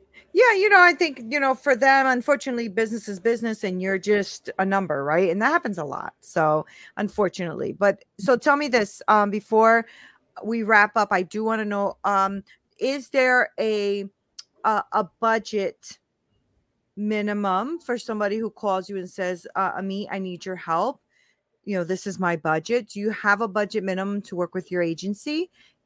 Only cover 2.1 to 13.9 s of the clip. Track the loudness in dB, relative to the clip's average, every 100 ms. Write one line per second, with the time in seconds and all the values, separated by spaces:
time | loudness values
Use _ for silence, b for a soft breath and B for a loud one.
2.1 | 0 0 -2 -2 -6 -4 -2 -2 -4 -8
3.1 | -4 -2 0 -2 -4 -4 -2 -2 -2 2
4.1 | 0 0 -8 -8 -2 0 0 0 -2 0
5.1 | 2 2 2 0 0 -2 -6 -6 -8 -10
6.1 | -14 -6 0 2 2 B B B -8 -6
7.1 | -2 -2 -2 -6 -6 -8 0 0 0 _
8.1 | -6 0 2 4 2 2 0 0 -2 2
9.1 | 4 4 -2 0 4 6 6 2 B B
10.1 | B _ -12 -6 -4 4 4 4 2 2
11.1 | 0 -2 -4 -2 -2 -2 -2 -4 -2 0
12.1 | 2 0 -2 b b _ _ -4 -4 -2
13.1 | 2 4 4 2 -2 -2 0 -2